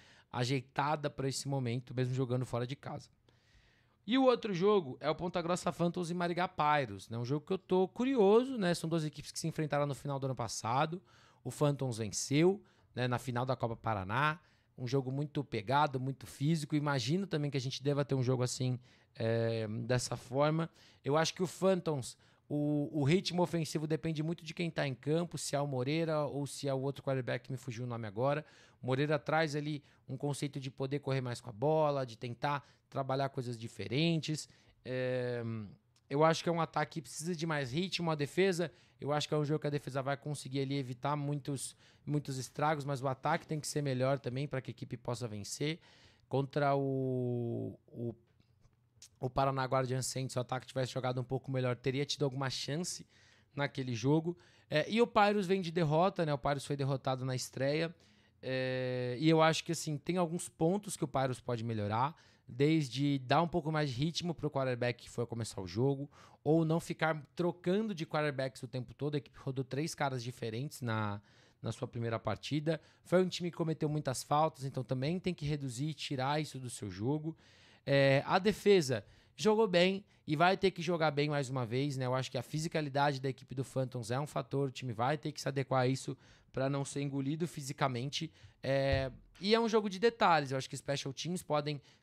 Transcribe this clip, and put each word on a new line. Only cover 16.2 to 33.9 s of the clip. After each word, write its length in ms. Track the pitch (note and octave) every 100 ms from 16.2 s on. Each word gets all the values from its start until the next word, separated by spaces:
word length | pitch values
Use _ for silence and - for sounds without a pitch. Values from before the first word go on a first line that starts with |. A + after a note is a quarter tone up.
| -
físico. 480 | - C#3+ E3 D3 D3+
Imagino 500 | D3 C#3 A2+ F3+ G3
também 240 | D#3 D3
que 80 | C3
a 40 |
gente 200 | B2+ -
deva 220 | C#3 C#3+
ter 120 | C#3+ C3+
um 80 |
jogo 200 | B2 B2+
assim, 340 | B2+ - B2+ B2 - - _ -
é, 520 | A2+ A2+ A2+ A2+ G#2+ A2 A#2
dessa 320 | B2 - A#2+
forma. 520 | - C3 D3+ D#3+ E3 _ - -
Eu 120 | C3 D3+
acho 180 | D#3+
que 80 | -
o 60 | F3+
Phantoms, 720 | - F#3+ F#3+ E3 C#3+ A2+ - _ _ -
o, 400 | D3 D3 D3 C#3+
o 120 | D#3
ritmo 380 | C3+ F#3 G3+ F3
ofensivo 460 | F3 E3+ D#3 D#3+ D3+
depende 340 | D#3 E3 D#3
muito 220 | D#3 E3+
de 100 | D#3+
quem 160 | F3 E3+
tá 160 | - C#3+
em 80 |
campo, 440 | B2 C#3+ D#3+ F3 D3+
se 180 | - C#3
é 40 |
o 60 | D3
Moreira 540 | B2+ B2+ D#3+ D#3+ D#3 D3
ou 200 | C#3 C#3
se 220 | - C#3+
é 60 |
o 60 | C3+
outro 240 | C#3 C3+
quarterback, 480 | - C3+ B2 B2+ -
me 60 | C3
fugiu 280 | - A2+ B2
o 20 |
nome 200 | A#2 A2
agora. 380 | G2 C3+ D3 D3+ - - _
O 40 | B2
Moreira 320 | C3 D3 D3+
traz 380 | - D#3 D#3+ D3
ali 280 | D3 D3 - _ -
um 80 | C3+
conceito 440 | C#3+ C#3 C#3+ C#3
de 100 | C3
poder 300 | - C3+ C#3+
correr 220 | C3+ C3+
mais 200 | B2+ A#2
com 80 | A#2+
a 40 |
bola, 520 | G2+ C#3+ D#3 D3+ C#3 B2+
de 120 | A2+
tentar 500 | B2 A#2 D3 C#3+ - _ _
trabalhar 400 | D3 C3 C3+ C3+
coisas 280 | - A#2+ A#2
diferentes. 880 | A2+ - G2